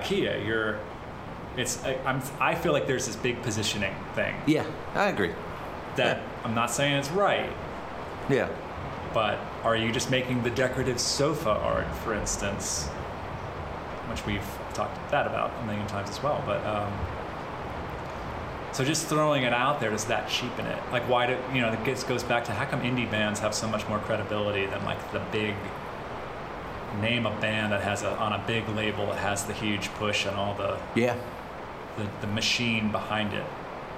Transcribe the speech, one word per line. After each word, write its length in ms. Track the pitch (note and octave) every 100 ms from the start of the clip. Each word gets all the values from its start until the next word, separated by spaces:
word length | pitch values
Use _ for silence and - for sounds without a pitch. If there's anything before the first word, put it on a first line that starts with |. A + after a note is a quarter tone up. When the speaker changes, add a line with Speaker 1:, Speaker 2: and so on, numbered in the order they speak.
Speaker 1:
ikea. 440 | - G3 A2+ G#2 G#2
You're, 320 | A2+ G#2+ G#2+ - - - - - - - B2+
it's, 260 | A#2 - C#3
I, 100 | C3 C3
I'm, 160 | C3+ - -
I 120 | C#3
feel 200 | E3 F3
like 120 | C#3 C3
there's 200 | B2+ A#2
this 80 | G2+
big 260 | B2 A#2+
positioning 540 | A#2+ G#2 G2 G#2 G2 - -
thing. 220 | A2+ G#2 - -
Speaker 2:
Yeah, 200 | D3+ - - -
I 120 | E3 G3
agree. 240 | C3+ F2 E2 - - - - - -
Speaker 1:
That 220 | A#2+ B2+
Speaker 2:
Yeah. 60 | - -
Speaker 1:
I'm 100 | A#2+
not 160 | A2+ A#2
saying 260 | - C#3+ C#3
it's 140 | C3+
right. 380 | F#3 F#3+ A2 - - - - - - - - -
Speaker 2:
Yeah. 200 | C3 F2 - - - - - -
Speaker 1:
But 260 | A#2+ G#2+ G2 - -
are 140 | A#2 A2+
you 160 | A2+
just 180 | A#2+ -
making 320 | C3 B2+ B2
the 60 | A#2+
decorative 500 | A#2+ B2+ C#3 C3 A#2+
sofa 520 | - - C#3+ D3+ G#2+
art, 360 | G2+ A2 A2+ - -
for 100 | A#2
instance? 720 | G#2 - - G2+ G2+ - - - - - - - - - - - - - - -
Which 160 | A2 A2
we've 180 | G2+ - - -
talked 240 | - G#2+ - -
that 140 | C#3+ A2
about 240 | G#2+ A2 -
a 40 | A#2
million 220 | G#2 G2+
times 220 | G2+ G2
as 120 | -
well. 220 | C#3+ B2 G#2+
But, 200 | G2+ G#2+
um, 260 | G#2 G2+ G2+ - - - - - - - - - - - - - - - - -
so 120 | - C3+
just 220 | D#3 -
throwing 360 | D3+ D3+ C#3
it 80 | B2
out 280 | A#2+ C3 D3
there, 80 | A2+
does 140 | G#2+ -
that 240 | G#2+ -
cheapen 360 | - B2 - A2
it? 140 | - -
Like, 100 | B2 A#2
why 180 | B2 B2+
do, 100 | B2 -
you 60 | C3
know, 120 | A2+
it 100 | A2
gets, 200 | C#3 B2+ -
goes 180 | B2
back 220 | B2 A#2+ A#2
to 80 |
how 120 | G2+ C3+
come 160 | C3
indie 280 | B2 B2 A2
bands 300 | G#2+ G#2+ G#2
have 120 | G#2+
so 140 | - A2+
much 180 | G#2+ G#2+
more 100 | G#2+
credibility 680 | - G#2+ G2+ G#2+ G#2 G2+ G2
than, 180 | G2+ G2
like, 260 | G2 -
the 80 | G2 F2+
big, 240 | A2 G#2+ G2+ - - - - - - - - - - - - - G#2
name 240 | A2 A#2+ A2+
a 60 | F#2+
band 300 | A2 A2 G#2+
that 80 | G2+
has 220 | G2 G2+
a, 80 | G#2 -
on 160 | G#2+
a 100 | G2+ -
big 200 | A2+ A2
label, 420 | G#2+ G#2+ G2+ G2+
it 60 | F#2+
has 260 | G2 G2+ -
the 80 |
huge 360 | G2+ G#2+ G#2 - -
push 300 | G#2 G#2 G2
and 100 | G2
all 160 | G2+ G2
the 220 | G2 G2 - A2+
Speaker 2:
Yeah. 200 | A#2+ A2+ - - - - - - - -
Speaker 1:
the, 100 | G#2+ -
the 60 | G#2+
machine 640 | A2 - - A#2+ A2+ G#2+
behind 400 | G#2+ - G#2+ G#2+
it. 100 | G#2 - - - - -